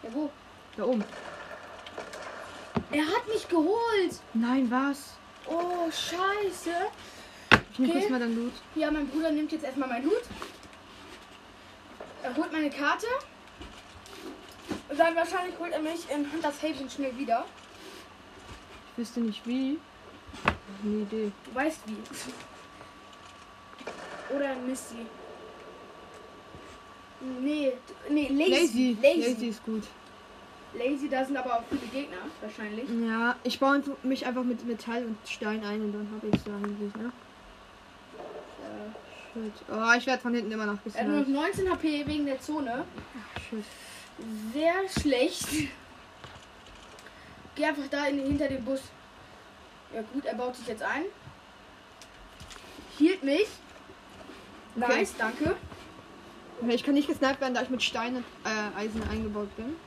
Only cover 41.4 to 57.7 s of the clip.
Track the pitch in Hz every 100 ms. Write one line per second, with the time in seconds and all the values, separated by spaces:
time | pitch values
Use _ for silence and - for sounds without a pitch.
41.4 | 330 403 370 320 311 294 294 302 285 269
42.4 | - 302 254 247 349 - - 254 - -
43.4 | - 220 208 - - - - - 226 214
44.4 | 220 269 320 359 381 - 302 247 302 359
45.4 | - 302 285 - - - - - - -
46.4 | - - - - - - - - - -
47.4 | - - 302 294 269 285 285 285 269 285
48.4 | 277 269 233 269 - - - - - -
49.4 | - - - - - 226 214 269 - 226
50.4 | 247 247 233 220 - 254 381 - - -
51.4 | - - - - - - - - - -
52.4 | - - - - - - 302 381 277 294
53.4 | 427 - - - - - - - - -
54.4 | - - - - 240 247 202 - 220 240
55.4 | 302 403 - - - - - - - -
56.4 | - - 233 240 - 277 285 311 262 277
57.4 | 262 247 254